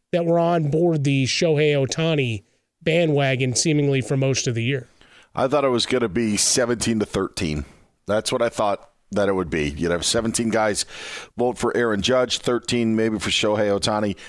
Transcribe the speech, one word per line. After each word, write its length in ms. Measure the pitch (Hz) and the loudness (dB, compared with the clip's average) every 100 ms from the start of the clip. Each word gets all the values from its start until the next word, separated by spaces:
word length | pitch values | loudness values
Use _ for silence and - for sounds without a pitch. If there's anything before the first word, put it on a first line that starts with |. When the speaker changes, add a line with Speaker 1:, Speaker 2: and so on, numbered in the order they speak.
| - | -4
Speaker 1:
that 140 | 175 170 | -2 2
were 140 | 170 | 2
on 300 | 170 170 147 | 4 2 2
board 340 | 156 175 156 | 2 2 2
the 220 | 139 139 127 | 2 2 0
Shohei 480 | - 170 147 151 | 0 2 2 2
Ohtani 720 | 143 135 - 160 151 123 104 - _ _ _ | 2 0 0 0 0 0 -4 -10 _ _ _
bandwagon 760 | - 165 165 143 135 131 127 120 | 0 2 2 2 2 0 0 0
seemingly 460 | 165 147 143 135 | 0 2 2 0
for 160 | 123 135 | 0 0
most 300 | 135 127 135 | 0 0 -2
of 80 | 117 | -2
the 80 | |
year. 240 | 117 139 123 _ - - _ - | -2 -4 -8 _ -20 -20 _ -2
Speaker 2:
I 120 | 131 | 0
thought 160 | 143 | 2
it 60 | 139 | 2
was 160 | 123 - | 2 2
gonna 240 | 127 117 | 0 0
be 280 | 101 113 104 | 0 0 0
seventeen 600 | - 131 120 120 117 110 | 0 0 0 0 -2 -2
to 60 | 101 | -2
thirteen. 600 | - 95 - 85 73 71 - _ _ - | -2 -4 -4 -4 -4 -8 -16 _ _ -4
That's 260 | 104 - | -2 -2
what 100 | 127 | -2
I 80 | 117 | -2
thought 400 | - 104 98 - _ - | 0 -2 -2 -8 _ -6
that 180 | 101 98 | -2 0
it 40 | |
would 160 | 95 85 | 0 -2
be. 200 | 82 73 | -2 -2
You'd 220 | 73 85 | -2 -2
have 140 | 85 - | -2 0
seventeen 440 | 117 113 113 117 | -2 -2 -2 -2
guys 360 | 110 107 98 - - - - - - | 0 0 -2 -6 -10 -14 -14 -12 -2
vote 200 | 123 110 | -2 0
for 180 | 120 113 | -2 0
Aaron 260 | 120 104 | 0 0
Judge, 380 | 90 127 120 - | 0 2 0 -2
thirteen 560 | 131 117 - 120 113 110 | -2 -2 -2 -2 0 0
maybe 220 | 110 107 | 0 -2
for 100 | 98 | -4
Shohei 400 | - 107 107 104 | -2 0 2 2
Ohtani. 480 | 101 - 107 104 95 | 0 0 0 -2 -4